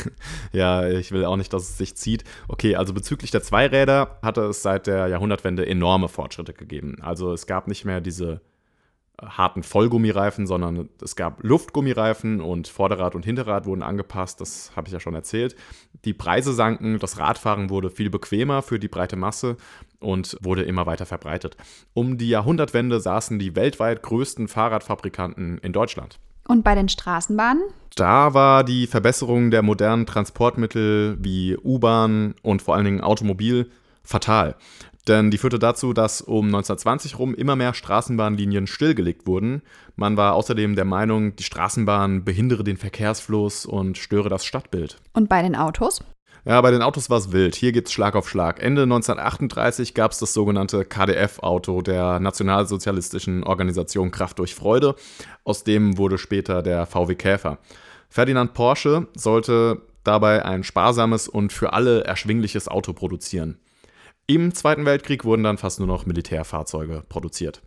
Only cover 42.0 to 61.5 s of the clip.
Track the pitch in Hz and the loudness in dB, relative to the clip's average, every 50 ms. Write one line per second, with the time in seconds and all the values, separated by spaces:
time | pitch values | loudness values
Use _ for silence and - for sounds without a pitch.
42 | 98 98 98 95 90 98 92 95 117 127 123 104 104 101 95 92 - 101 - - | 2 2 0 0 -2 -2 0 0 2 2 2 0 0 -2 -4 -4 -6 -10 -6 -4
43 | 107 107 110 - - - 107 107 104 104 - - - - 104 98 95 95 92 - | -2 -2 -2 -4 -4 -2 0 0 0 0 -4 -6 -8 -6 -4 -2 -2 -2 -4 -6
44 | - - 104 101 101 104 95 95 - - - 135 - - - 90 80 71 - - | -4 0 0 0 2 2 0 -2 -2 -4 -6 -6 -6 -6 -4 -4 -4 -6 -10 -14
45 | _ - - 226 220 208 185 180 170 185 156 113 156 160 160 - - 254 - - | _ -2 2 2 4 4 4 2 2 2 0 0 -2 -2 -2 -2 -2 -2 -2 -4
46 | - - - - _ _ - - - - 113 123 123 127 123 123 117 131 - 147 | -8 -14 -20 -20 _ _ -20 -8 -2 2 4 6 8 6 6 6 4 2 0 -2
47 | 117 - 123 117 98 95 90 92 95 90 82 - - 123 117 117 113 - - - | -2 0 0 0 2 2 4 4 4 4 2 0 0 2 2 2 0 0 0 0
48 | 104 104 101 104 92 - - 98 87 82 87 - - 123 139 143 135 127 120 113 | 0 2 2 0 0 -2 -2 0 0 0 -2 -2 0 2 2 4 4 4 4 2
49 | 113 - 113 - - 117 - - 147 123 - - 113 120 117 - 123 - - - | 2 0 -2 -2 -2 -4 -2 -2 -4 -4 -2 0 0 0 0 -2 -4 -4 0 2
50 | 110 110 - - 110 - - 110 104 101 101 101 98 98 - 101 95 - - 101 | 2 2 0 -2 -4 -2 0 2 2 2 2 2 0 0 0 -2 -2 -2 -2 0
51 | 98 98 90 82 98 101 - - - 87 87 90 90 - 92 90 87 98 92 90 | 2 2 4 4 2 0 0 -2 -2 0 0 0 0 -2 -2 -2 -2 -2 0 0
52 | 90 90 90 90 92 98 - - 104 95 98 98 101 90 101 92 - 104 98 92 | 0 0 0 0 0 -2 -2 0 0 2 2 2 2 0 -2 -4 -2 -2 -2 -2
53 | 87 - - - - - 92 92 - - 95 90 92 90 87 92 82 - - 98 | -4 -4 -6 -6 -4 -4 -4 -2 -2 -2 0 0 0 0 -2 -2 -4 -2 -2 -2
54 | 92 90 - - 95 87 - - 90 85 - - - 98 113 131 143 139 139 - | -2 -2 -2 -4 -6 -4 -4 -4 -6 -6 -6 -2 2 2 4 4 4 4 2 -2
55 | - - - - - - - - - - 104 - - 110 107 107 107 101 95 92 | -8 -20 -20 -20 -20 -20 -20 -8 -6 -4 -4 -2 0 2 2 4 4 4 2 2
56 | 98 95 95 92 - - 101 98 95 - 95 90 85 90 87 87 85 - - 90 | 2 2 0 -2 -2 -2 -2 -2 0 0 -2 -2 0 0 0 -2 -2 -2 -2 0
57 | 87 85 92 - - 95 98 98 - 80 73 - _ - - - - - - - | 0 0 -2 0 2 2 2 2 0 -4 -6 -8 _ -20 -20 -20 -20 -20 -20 -20
58 | _ _ - - 123 131 135 127 123 117 - - 120 123 139 - - 147 147 165 | _ _ 0 2 2 4 4 2 0 0 0 2 2 2 2 2 2 2 2 2
59 | 175 - - - - 110 110 113 113 - 120 117 117 117 110 - - - _ _ | 0 -4 -8 -4 0 2 2 4 4 4 4 4 4 2 2 -2 -6 -14 _ _
60 | - - 104 107 107 107 107 107 - - 92 92 95 - - 92 87 117 123 117 | 0 2 4 6 6 6 4 4 2 0 -4 -4 -4 -2 0 4 4 4 4 4
61 | 113 113 113 110 - - - 104 101 101 | 2 2 2 0 -2 -4 -2 -2 -2 -2